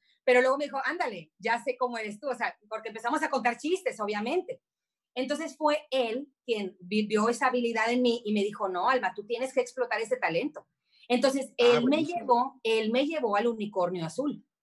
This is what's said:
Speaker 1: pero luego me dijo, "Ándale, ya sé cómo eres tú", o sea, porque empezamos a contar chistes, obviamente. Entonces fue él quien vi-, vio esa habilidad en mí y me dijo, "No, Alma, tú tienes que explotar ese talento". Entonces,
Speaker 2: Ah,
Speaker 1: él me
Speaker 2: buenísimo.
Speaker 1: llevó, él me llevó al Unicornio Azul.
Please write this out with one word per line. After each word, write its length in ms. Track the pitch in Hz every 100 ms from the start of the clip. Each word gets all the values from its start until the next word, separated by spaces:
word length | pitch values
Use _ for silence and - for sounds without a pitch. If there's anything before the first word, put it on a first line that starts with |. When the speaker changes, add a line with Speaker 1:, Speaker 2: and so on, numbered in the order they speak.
| _ _
Speaker 1:
pero 160 | - 247
luego 160 | 254 277
me 80 | 294
dijo, 140 | 269 254
"Ándale, 480 | 349 294 185 156 _
ya 240 | 208 240
sé 120 | 254 247
cómo 200 | 247 233
eres 220 | 214 208
tú", 100 | 285
o 60 | 240
sea, 220 | 202 - 208
porque 200 | 220 220
empezamos 320 | 214 233 294
a 60 | 294
contar 280 | 262 233 233
chistes, 420 | 302 370 247 208
obviamente. 600 | 208 208 220 349 359 - _ _ _ _ _ 247
Entonces 400 | 262 294 320 -
fue 220 | 302 302 -
él 400 | 262 233 240 294 _ -
quien 320 | 220 190 -
vi-, 280 | 180 214 214
vio 220 | 214 226
esa 180 | 240 254
habilidad 420 | 247 233 220 226
en 100 | 247
mí 200 | 247 233 220
y 80 |
me 100 | 208
dijo, 260 | 202 208 196
"No, 200 | 180 214
Alma, 240 | 262 190 196
tú 100 | 202
tienes 280 | 226 262
que 80 | 262
explotar 400 | 240 - 240 214
ese 160 | 214 -
talento". 500 | 175 165 285 - - _ _ _ -
Entonces, 460 | 247 269 269 - -
Speaker 2:
Ah, 180 | 240 233
Speaker 1:
él 80 | 240
me 160 | 302
Speaker 2:
buenísimo. 20 | 311
Speaker 1:
llevó, 540 | 349 277 240 254 -
él 280 | 226 220 220
me 140 | 247 294
llevó 300 | 311 233 202
al 120 | 233
Unicornio 580 | 220 208 190 175 180 160
Azul. 400 | - 285 - - _